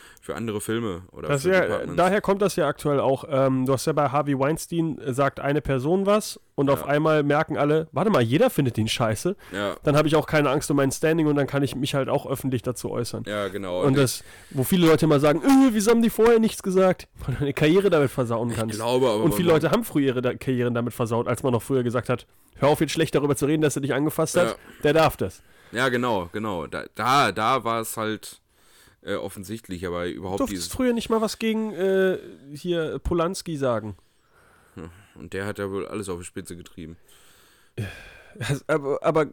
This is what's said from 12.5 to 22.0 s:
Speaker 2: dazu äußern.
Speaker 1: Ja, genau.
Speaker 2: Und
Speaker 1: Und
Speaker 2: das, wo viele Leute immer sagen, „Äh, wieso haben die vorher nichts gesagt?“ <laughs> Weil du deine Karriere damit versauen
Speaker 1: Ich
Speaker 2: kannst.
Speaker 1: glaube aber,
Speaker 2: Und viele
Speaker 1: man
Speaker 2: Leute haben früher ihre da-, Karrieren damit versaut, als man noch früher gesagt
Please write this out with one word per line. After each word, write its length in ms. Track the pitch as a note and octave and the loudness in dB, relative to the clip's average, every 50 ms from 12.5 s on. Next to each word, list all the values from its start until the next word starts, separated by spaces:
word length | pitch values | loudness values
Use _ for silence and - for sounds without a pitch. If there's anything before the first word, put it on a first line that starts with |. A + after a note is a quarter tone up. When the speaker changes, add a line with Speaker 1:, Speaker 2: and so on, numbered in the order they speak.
| B2+ A#2+ | -4 -2
Speaker 2:
dazu 300 | - B2+ A#2+ - - G2+ | -4 -6 -6 -6 -6 -6
äußern. 320 | G2+ A#2 A#2+ - - G#2+ A2+ | -6 -6 -6 -6 -6 -8 -8
Speaker 1:
Ja, 220 | - G#2 G#2 G2+ G2 | -6 -4 -4 -4 -4
genau. 320 | F#2 G2+ G2 F#2 F2 F2+ | -6 -6 -6 -4 -2 0
Speaker 2:
Und 60 | - | 2
Speaker 1:
Und 100 | C#3 C3+ | 2 4
Speaker 2:
das, 260 | C#3+ C3+ A#2+ - - - - - - - - | 4 2 2 0 -4 -12 -16 -20 -20 -18 -8
wo 120 | - C#3 B2+ | -6 -4 -2
viele 240 | - G3 F3+ F3 D#3+ | 0 2 4 6 6
Leute 180 | D#3+ D3+ E3+ | 6 6 6
immer 140 | D#3 D3+ C#3 | 4 4 4
sagen, 200 | C#3+ D3+ D3 D#3+ - | 4 4 2 4 4
„Äh, 280 | C#4 C#4 C4+ C4+ C4 G#3+ | 6 6 8 6 6 4
wieso 180 | G#3+ F#3+ A3 | 4 4 4
haben 120 | A#3 A#3 A#3 | 4 4 4
die 80 | A3+ | 2
vorher 280 | - - A3 A#3 A#3+ A3+ | 4 4 6 6 6 6
nichts 240 | A3 G#3 - - - | 4 2 0 -2 -4
gesagt?“ 460 | G3 F#3 F#3 F#3+ F#3 F3 - - - - | 0 2 4 4 4 4 0 -4 -16 -18
<laughs> 100 | - - | -10 -8
Weil 100 | - B2+ | -6 -4
du 40 | A2+ | -2
deine 140 | C#3+ C#3+ C#3 | -2 -4 0
Karriere 340 | - D3+ D#3 D#3+ G3 G3 G3+ | 2 2 4 4 4 4 4
damit 220 | F3 D#3 C#3+ B2 | 4 4 4 2
versauen 400 | - - B2+ A2+ A#2 A2+ A#2 A#2+ | 0 -2 -2 -2 -2 -2 -2 -2
Speaker 1:
Ich 60 | A2+ | -2
Speaker 2:
kannst. 200 | A2 A2+ A2+ G#2 | -4 -4 -4 -4
Speaker 1:
glaube 320 | G#2 A2+ A#2 B2 B2+ C3+ B2 | -4 -2 0 2 2 4 4
aber, 140 | G#2+ G#2+ C3+ | 4 2 2
Speaker 2:
Und 80 | E3 - | 2 2
viele 140 | - F3 | 2 4
Speaker 1:
man 80 | E3+ E3 | 4 4
Speaker 2:
Leute 140 | D#3 D#3+ D#3 | 4 4 2
haben 140 | D#3+ A#3 A3+ | 0 0 0
früher 220 | - - D#3 C#3 C3+ | -2 0 0 0 2
ihre 120 | A#2+ B2+ B2 | 0 0 0
da-, 120 | B2 - | -2 -2
Karrieren 400 | - - C3+ C3 A#2+ A#2+ A#2+ A#2+ | -4 -4 -2 -2 0 0 0 0
damit 180 | A#2+ A#2+ A#2+ - | -2 -2 -4 -4
versaut, 360 | - B2 A2 A#2 A2+ A#2 - | -4 -2 -2 0 0 0 -2
als 140 | B2 - - | -2 -2 0
man 100 | C#3 A#2+ | 0 0
noch 100 | A2+ - | 0 0
früher 200 | - C#3 C3 B2 | 0 0 0 0
gesagt 280 | A#2+ A2+ B2 | 0 -2 -2